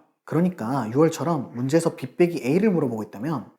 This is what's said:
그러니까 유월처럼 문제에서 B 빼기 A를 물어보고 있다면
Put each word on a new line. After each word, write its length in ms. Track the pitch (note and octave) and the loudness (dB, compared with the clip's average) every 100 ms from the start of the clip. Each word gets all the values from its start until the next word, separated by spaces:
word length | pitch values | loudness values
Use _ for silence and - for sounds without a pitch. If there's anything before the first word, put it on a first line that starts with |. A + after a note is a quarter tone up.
| _ _ | _ _
그러니까 640 | - D#3 F3+ F3+ A2 C3+ A2 | -2 2 2 0 -4 -2 0
유월처럼 640 | B2+ D#3+ D#3+ C#3+ D#3 A2 | 2 2 2 -2 -2 -4
문제에서 420 | A#2+ C3 E3 E3 - | -6 0 2 2 -4
B 200 | - - | -10 0
빼기 300 | F3 E3 B2 | 0 2 0
A를 240 | E3+ A3 | 2 2
물어보고 320 | E3+ C3+ A2 | 2 0 -2
있다면 480 | G#2 G2+ C#3+ C3+ G2+ | -8 -8 -6 -6 -8